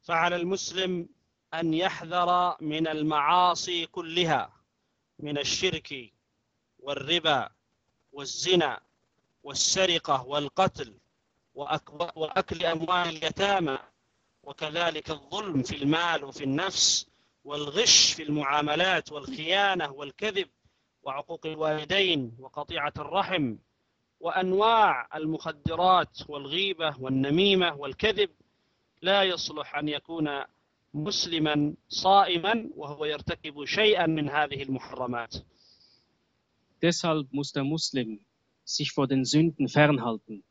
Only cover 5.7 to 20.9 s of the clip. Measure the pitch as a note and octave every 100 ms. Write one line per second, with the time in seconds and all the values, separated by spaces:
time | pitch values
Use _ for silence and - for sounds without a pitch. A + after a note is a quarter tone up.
5.7 | D#3+ - C3+ A2 _ _ _ _ _ _
6.7 | _ C3+ C#3 C3+ E3+ D#3+ C#3 G#2 _ _
7.7 | _ _ _ _ C#3 C3+ - F3 F3+ D3
8.7 | A#2 _ _ _ _ _ _ C#3+ C3+ -
9.7 | F#3+ F#3 E3 D#3 C#3 B2+ D3 D3 - F#3+
10.7 | - B2 G2 _ _ _ _ _ C3+ C#3
11.7 | D3+ - D3 E3+ D#3+ D#3 F#3 F#3 E3 E3
12.7 | D#3+ E3 F3+ E3+ D#3+ E3 - G3 G3 D#3+
13.7 | C3+ - _ _ _ _ _ C#3 C#3 D#3
14.7 | D#3+ E3+ D#3 D3+ D3+ - G3 G#3 C#3+ A#2+
15.7 | - C#3+ D#3+ E3+ D#3 C#3 - C3+ C#3 F#3+
16.7 | - - - - _ _ _ C#3+ D3 D3
17.7 | E3 A#3+ - - - D3+ D3+ C#3 D3 D3
18.7 | D#3 F#3 E3+ - D3 C3+ C3 D#3 G3 G3+
19.7 | F#3 D3 C#3 C#3+ - G#3+ G3 E3 _ _
20.7 | _ _